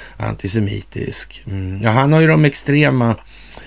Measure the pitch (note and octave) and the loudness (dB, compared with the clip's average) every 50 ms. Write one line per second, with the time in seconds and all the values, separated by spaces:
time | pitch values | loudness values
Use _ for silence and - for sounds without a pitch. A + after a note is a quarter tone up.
0 | - - - - G#2+ A2 G#2+ - - G2+ G#2 A2+ G#2 G2+ G2+ G2+ - - - - | -20 -20 -12 -8 -8 -8 -6 -4 -4 -2 0 0 0 0 -2 -6 -8 -10 -10 -10
1 | - - - - - - - - - - G2 G2 F#2+ F#2 F#2+ G2 G#2+ A2+ A2 A#2+ | -8 -6 -6 -6 -8 -8 -14 -16 -12 -10 -8 -6 -6 -6 -6 -2 -2 0 2 2
2 | C3+ C#3+ D#3 D#3+ D#3+ D#3+ D#3+ D#3+ D3+ C#3+ - - - - C#3+ D3 D3+ C#3+ C3 B2+ | 4 4 4 4 4 4 4 4 4 2 2 0 -2 0 2 2 4 2 2 2
3 | A#2+ A#2 A2 - - - - - - - - - - | 2 2 0 -2 -6 -16 -20 -20 -12 -12 -12 -12 -12